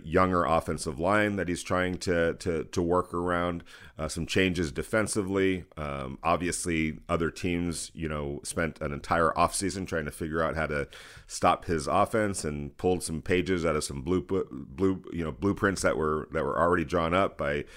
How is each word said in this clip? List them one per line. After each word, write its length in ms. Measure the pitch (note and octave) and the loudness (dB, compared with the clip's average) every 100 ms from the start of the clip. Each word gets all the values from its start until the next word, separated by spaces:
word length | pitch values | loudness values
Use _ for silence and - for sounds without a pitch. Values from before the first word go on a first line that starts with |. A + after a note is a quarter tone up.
| D#2+ | 2
younger 380 | F2 F#2 F2+ | 4 4 4
offensive 560 | C#2 E2 - D2+ E2 C#2 | 4 2 0 -4 -4 -2
line 340 | F2 G#2 G#2 | 2 4 2
that 140 | G2+ F2 | 0 -2
he's 160 | E2+ | -2
trying 340 | - F#2 F2+ F2+ | -2 0 0 -2
to, 360 | - E2+ E2+ | 0 2 2
to, 280 | - F#2 D#2+ | 0 -2 -2
to 180 | - - | -2 -2
work 320 | E2+ F2+ F2 | 2 2 2
around, 520 | F2 F2 F2 F2 F2 - - - - | -2 0 0 0 -2 -8 -20 -18 -8
uh, 80 | D#2 | -6
some 180 | F2 | -4
changes 460 | D#2 G2+ F#2 E2+ D#2+ | -2 2 2 2 -2
defensively. 920 | C2+ - A2 G#2 A2+ F#2+ G2 F#2+ F#2 - - | -2 -2 0 0 -2 0 2 2 2 -4 -8
Um, 420 | D2 C#2 C2 C2+ | -6 -6 -8 -4
obviously, 800 | D#2+ E2+ E2+ E2 F2 E2 D#2+ D#2 - | 0 0 0 -2 -2 0 0 -2 -2
other 240 | E2+ E2 | 0 0
teams, 580 | - F2+ F2 F2 D#2+ - | -2 -2 0 -2 -4 -8
you 160 | - D#2 | -8 -6
know, 300 | D2+ C#2+ C#2+ | -4 -4 -6
spent 360 | - - E2 - | -6 -2 -2 -2
an 120 | D2+ | -6
entire 400 | C#2+ - E2+ D#2+ - | -6 0 4 4 4
offseason 520 | E2+ - F#2+ F#2+ F2+ | 2 2 -2 -2 -4
trying 160 | E2+ | -4
to 80 | D2 | -4
figure 300 | - E2 E2 | -6 -4 0
out 100 | D#2+ | 0
how 120 | D2 D2+ | 0 -2
to 200 | D2 C#2 - - - - | -2 -4 -8 -18 -20 -14
stop 380 | - F#2 E2 | 2 4 4
his 240 | - D#2+ C2+ | 2 -2 0
offense 560 | F2 G2+ A2+ G#2 F#2+ | 2 2 2 0 -2
and 320 | D#2 D2 C#2+ - | -4 -4 -8 -2
pulled 260 | F2+ F2 | 0 0
some 180 | - D#2 | -2 -6
pages 460 | - F#2 E2+ F#2 D#2+ | 0 2 2 2 2
out 80 | |
of 80 | D2+ | 0
some 200 | - C#2 | -2 -6
blue, 200 | C2+ F2+ | 0 0
blue, 800 | - F#2+ - C2 - C2+ F#2+ F#2+ - | 0 -2 -2 -8 -10 0 0 0 -4
you 120 | E2+ | -6
know, 80 | D#2+ | -4
blueprints 500 | C#2+ G2 G2 G2+ F2+ | -2 0 2 2 2
that 140 | F#2 C2 | 2 2
were, 320 | D#2 D#2 - | 0 -2 -2
that 140 | D#2+ | -2
were 160 | C#2 - | 0 2
already 240 | E2+ F2+ | 4 4
drawn 280 | D2+ F2 E2 | 2 0 2
up 240 | F2+ G2 - | 2 2 0
by 280 | D2 D2 - | -2 -2 -4